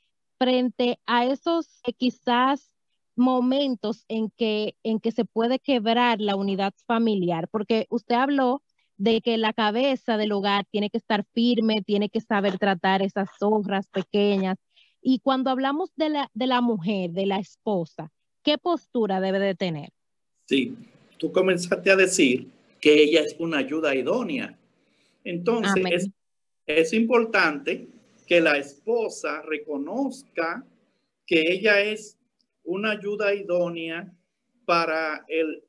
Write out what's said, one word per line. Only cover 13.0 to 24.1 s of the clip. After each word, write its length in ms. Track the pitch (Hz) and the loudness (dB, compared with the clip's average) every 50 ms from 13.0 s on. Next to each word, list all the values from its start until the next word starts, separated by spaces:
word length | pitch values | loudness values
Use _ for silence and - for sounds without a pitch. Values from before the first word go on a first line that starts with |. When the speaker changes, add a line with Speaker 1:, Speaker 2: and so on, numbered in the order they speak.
Speaker 1:
esas 280 | 196 196 - 202 185 170 - _ | 0 -2 -2 -4 -6 -6 -6 _
zorras 480 | 202 208 214 214 202 185 196 190 190 | 0 0 0 0 0 -2 -4 -4 -4
pequeñas. 720 | - - 196 180 - - 208 202 208 202 196 190 185 185 - _ _ _ _ _ _ _ _ | -4 -6 -6 -6 -2 0 0 2 2 2 2 0 -2 -4 -6 _ _ _ _ _ _ _ _
Y 180 | _ - 262 226 | _ 0 0 2
cuando 300 | - 269 262 262 262 262 | 2 0 0 0 0 -2
hablamos 420 | 262 247 262 269 285 311 381 - - | -2 0 -2 -2 -2 -2 -4 -6 -4
de 140 | - 311 311 | -2 -2 -2
la, 200 | 302 285 262 - _ | 0 -2 -4 -6 _
de 100 | 214 254 | -4 -2
la 140 | 262 247 247 | 0 2 2
mujer, 500 | 247 240 226 190 160 208 214 196 185 170 | 2 0 0 0 -2 -2 -2 -2 -2 -4
de 140 | 165 190 196 | -4 -2 -2
la 140 | 196 196 196 | 0 -2 -2
esposa, 720 | 190 - - _ _ 226 208 180 165 - _ - 156 160 _ _ _ _ _ _ _ | -4 -8 -14 _ _ -2 -2 -2 -2 -6 _ -16 -16 -16 _ _ _ _ _ _ _
¿qué 140 | 294 294 294 | -2 -2 0
postura 600 | - 359 339 285 - _ _ 247 220 196 190 190 | 0 -2 -2 -2 -4 _ _ -2 0 0 0 -2
debe 200 | 190 190 190 196 | 0 0 0 0
de 160 | 196 196 190 | 0 -2 -2
tener? 340 | - 196 180 160 147 147 - _ _ _ _ _ _ _ _ _ _ _ | -2 -4 -4 -4 -6 -10 -14 _ _ _ _ _ _ _ _ _ _ _
Speaker 2:
Sí, 300 | - 143 135 123 113 - - - - _ _ _ _ _ | -2 0 0 0 -2 -8 -14 -18 -20 _ _ _ _ _
tú 140 | _ - 156 | _ -8 -2
comenzaste 580 | - 185 185 190 185 175 - - 196 175 - 196 | 0 2 2 2 2 0 0 -2 -4 0 4 4
a 60 | 190 | 6
decir 520 | 190 185 185 - - 160 127 123 123 - - - _ _ _ _ _ | 6 4 4 4 2 4 4 2 0 -4 -10 -20 _ _ _ _ _
que 220 | - 151 151 151 | 4 6 8 8
ella 200 | 151 147 160 160 | 6 6 6 2
es 140 | 151 151 - - | 2 0 -4 -6
una 180 | 170 165 160 | -6 -2 -2
ayuda 380 | 143 127 131 151 160 156 147 135 | -2 -2 -2 -4 -2 -2 0 0
idónea. 640 | 131 120 147 | 0 -2 -2